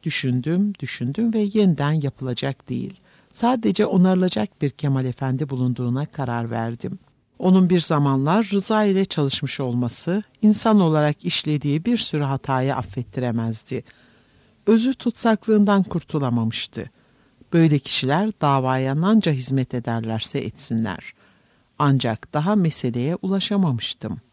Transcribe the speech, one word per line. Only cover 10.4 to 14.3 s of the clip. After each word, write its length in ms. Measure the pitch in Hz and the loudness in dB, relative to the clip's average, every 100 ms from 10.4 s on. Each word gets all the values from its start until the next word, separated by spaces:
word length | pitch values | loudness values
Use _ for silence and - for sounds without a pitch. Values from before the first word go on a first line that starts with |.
insan 380 | 214 208 226 214 | 2 4 4 4
olarak 460 | 170 156 147 147 170 | 6 4 2 0 -4
işlediği 600 | - - 151 143 147 196 | -4 -2 -2 0 0 0
bir 120 | 240 | -2
sürü 260 | - 151 | 0 -2
hatayı 520 | 143 135 - 131 131 127 | -2 -2 0 0 0 -2
affettiremezdi. 1080 | - - 120 - 123 117 113 110 - 127 - _ _ _ _ | -4 -8 -8 -4 -2 -2 -4 -6 -8 -10 -10 _ _ _ _